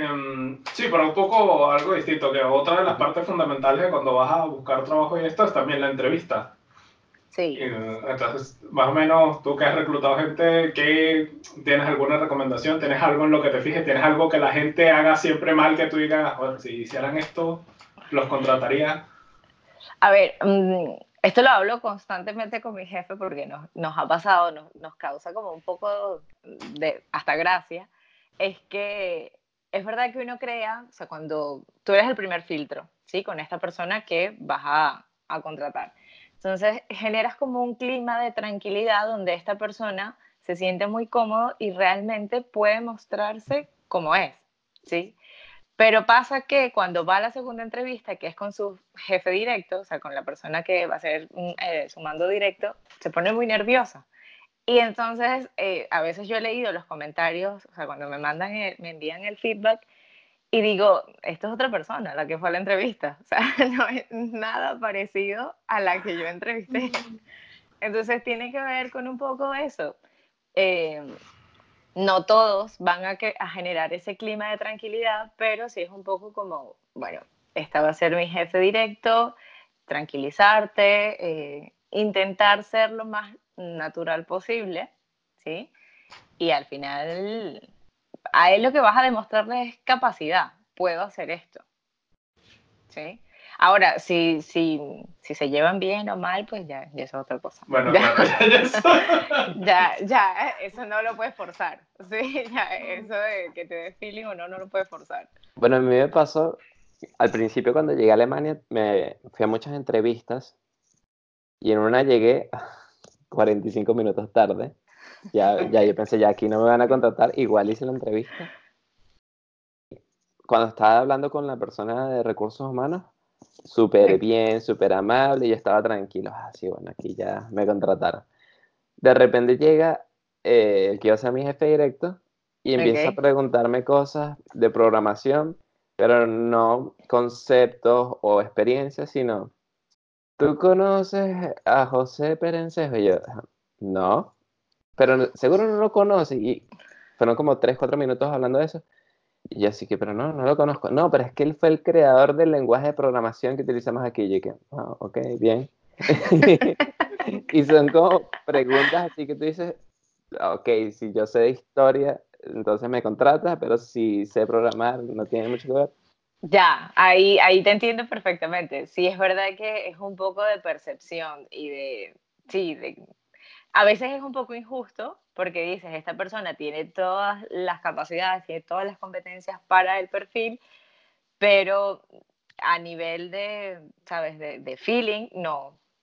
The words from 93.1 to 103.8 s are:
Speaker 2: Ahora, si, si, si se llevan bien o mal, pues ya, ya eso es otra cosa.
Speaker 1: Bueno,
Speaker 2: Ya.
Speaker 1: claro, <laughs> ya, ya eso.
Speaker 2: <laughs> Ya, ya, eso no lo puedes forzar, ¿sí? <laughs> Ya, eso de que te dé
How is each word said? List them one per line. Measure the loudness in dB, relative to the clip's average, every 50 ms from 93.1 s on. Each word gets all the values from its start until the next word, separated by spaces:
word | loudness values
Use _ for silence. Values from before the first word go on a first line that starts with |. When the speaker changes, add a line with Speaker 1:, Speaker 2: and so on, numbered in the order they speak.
| -18 -20 _ _ _ _ -20 -20 0 4
Speaker 2:
Ahora, | 4 6 6 6 6 4 2 0
si, | -2 -2 0 2 2 2 0 -2
si, | -6 -4 -2 -2 0 0 -2 -4 -6 -10 -14 -16 -18 -20 -20 _
si | _ -14 -6
se | -6 -4 -2
llevan | 0 2 2 2 2 0
bien | -2 -4 -4 -4 -6 -6
o | -6
mal, | -6 -6 -6 -6 -6 -8
pues | -10 -12 -14 -12 -12
ya, | -14 -16 -16 -14 -14
ya | -14 -12
eso | -10 -12 -12
es |
otra | -10 -8 -10 -10
cosa. | -10 -14 -18 _ -10
Speaker 1:
Bueno, | -2 0 0 2 4
Speaker 2:
Ya. | 4 4 4 4 4
Speaker 1:
claro, | 4 4
<laughs> | 2 4 4
ya, | 4
ya | 6 6 6
eso. | 4 2 -2 2 4 6
Speaker 2:
<laughs> | 6 6 4 2 0 0 0 -2 -2 -2 -2 -4 -6
Ya, | -4 2 4 4 6 4 2 0 -4 -4
ya, | 2 2 2 2 2 0 -2 -6 -6 -6 -10
eso | -12 -14 -12 -14 -12
no | -6 -6 -4
lo | -4 -4 -6
puedes | -6 -8 -10 -8
forzar, | -12 -14 -14 -8 -8 -8 -8 -8 -12 _ _ _ _ -14 -10
¿sí? | -6 -6 -6 -6 -6 -8 -8
<laughs> | -6
Ya, | -6 -6 -4 -4 -6
eso | -8 -8 -10 -12 -12 -12 -8 -6
de | -6 -4 -4 -6 -8 -10 -10 -12
que | -14 -14
te | -12 -12
dé | -12